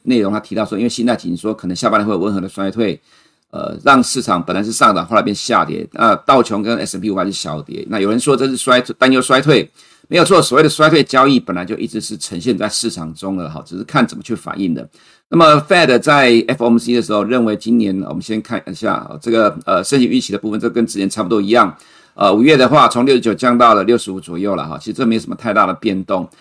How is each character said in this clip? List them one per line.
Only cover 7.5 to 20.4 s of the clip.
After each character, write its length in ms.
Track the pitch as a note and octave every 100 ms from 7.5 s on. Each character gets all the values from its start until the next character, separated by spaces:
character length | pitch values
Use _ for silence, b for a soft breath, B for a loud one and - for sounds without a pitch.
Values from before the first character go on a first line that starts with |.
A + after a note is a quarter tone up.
| D#2
跌。 240 | D2 C#2+ -
那 120 | G#2
有 100 | G2
人 100 | A2+
说 160 | D3+ C3
这 120 | C3+
是 100 | B2+
衰 240 | - B2+
退， 140 | A#2+ -
担 140 | C3
忧 100 | C3
衰 200 | B2+ C3
退， 280 | C#3 B2+ - b b b b
没 100 | E3+
有 60 |
错， 160 | E3 F#3
所 140 | D3+ C3
谓 80 |
的 60 | D#3
衰 180 | - D#3
退 160 | D#3+
交 240 | C3+ C3 C3+
易 120 | C3
本 140 | - F2+
来 100 | F2
就 100 | A2
一 100 | A2+
直 120 | A2
是 160 | - G#2
呈 240 | - F#2
现 160 | G#2+ F#2+
在 140 | G#2
市 220 | - A#2
场 200 | F#2 D#2+
中 220 | D#2+ F#2+ F#2+
了 140 | D#2+
哈， 120 | D2 -
只 100 | F2+
是 80 |
看 220 | - C#3 A#2+
怎 80 | -
么 60 |
去 120 | - A2
反 220 | - -
应 120 | F#2+
的。 140 | C#2 - b b b b
那 80 | E3
么 180 | D#3+ D3+ D3+
Fed 320 | F3+ D#3 A#2+
在 460 | - C#3+ B2+ A#2 A2+
F 160 | C3
O 60 | A#2
M 80 | A#2
C 160 | A#2+
的 80 | A#2+
时 100 | G#2+
候 120 | G#2
认 200 | G2+ B2+
为 140 | A2+ G#2+
今 200 | A2 A#2+
年， 220 | G#2 F#2+
我 100 | -
们 80 | E2
先 180 | F#2 G#2+
看 220 | G#2 A2+ -
一 60 |
下， 360 | F2 A2 - - -
这 120 | A#2
个， 260 | A2+ G#2 E2 -
呃， 180 | F#2
升 160 | F#2 C#3
息 60 | A#2+
预 160 | B2
期 100 | -
的 60 |
部 140 | G2